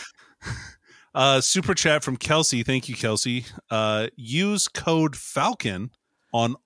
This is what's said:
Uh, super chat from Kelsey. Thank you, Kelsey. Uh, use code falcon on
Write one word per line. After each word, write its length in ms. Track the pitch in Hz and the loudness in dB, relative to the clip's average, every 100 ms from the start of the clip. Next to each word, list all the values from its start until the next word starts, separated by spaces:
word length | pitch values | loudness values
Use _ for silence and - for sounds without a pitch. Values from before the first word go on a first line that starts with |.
| - _ - _ - - - - _ - _ | -4 _ -20 _ -10 -10 -12 -20 _ -20 _
Uh, 260 | 135 135 135 | 2 4 4
super 320 | - 185 185 | 4 2 0
chat 320 | 175 160 151 | 2 4 2
from 140 | 135 127 | 0 -4
Kelsey. 440 | - 156 156 123 | 0 2 2 0
Thank 280 | 120 131 - | 0 -2 -2
you, 40 | |
Kelsey. 520 | 117 113 107 127 123 117 - - | -4 -2 0 -2 -4 -6 -14 -4
Uh, 380 | 110 107 107 113 - | 0 0 0 -2 -8
use 520 | 113 151 202 208 - | -4 0 2 0 -2
code 480 | - 170 160 156 - | -2 0 2 2 -2
falcon 760 | - 139 190 233 107 92 120 - _ _ _ | -6 -2 0 0 -4 -4 -6 -12 _ _ _
on 260 | 117 117 135 | 0 0 -2